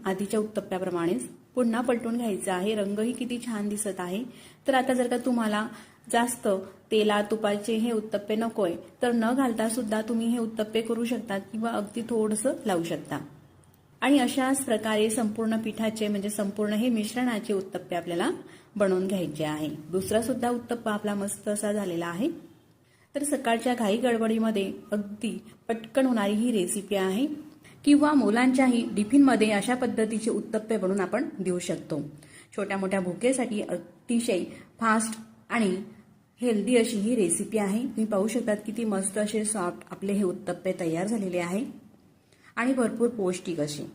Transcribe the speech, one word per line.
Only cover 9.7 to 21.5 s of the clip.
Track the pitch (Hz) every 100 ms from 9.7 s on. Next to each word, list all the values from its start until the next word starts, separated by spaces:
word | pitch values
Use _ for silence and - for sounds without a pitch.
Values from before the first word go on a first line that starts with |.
| 226 214 214
तुम्ही | 220 226 233
हे | 240
उत्तप्पे | 226 - 214 226
करू | 226 226 233
शकतात | 240 - 196 196
किंवा | 220 226
अगदी | 214 208 - 226
थोडंसं | 233 214 214 254 320 214
लावू | 180
शकता. | 165 151 - 147 - - - - - _ _ _
आणि | 247 285
अशाच | 247 254 262 269 262
प्रकारे | 220 220 214 220
संपूर्ण | 220 220 214 220 220
पिठाचे | 220 208 220 220 208
म्हणजे | 202 202
संपूर्ण | 208 202 202 208
हे | 214 247
मिश्रणाचे | 226 208 247 247 220 -
उत्तप्पे | 196 190 180 - 175
आपल्याला | 170 170 226 - - - - 208
बनवून | 196 185 185
घ्यायचे | 196 160 151 151
आहे. | 151 151 151 -
दुसरा | 180 190 214
सुद्धा | 233 233 240
उत्तप्पा | 240 - 240 226
आपला | 208 208 202
मस्त | 202 -
असा | -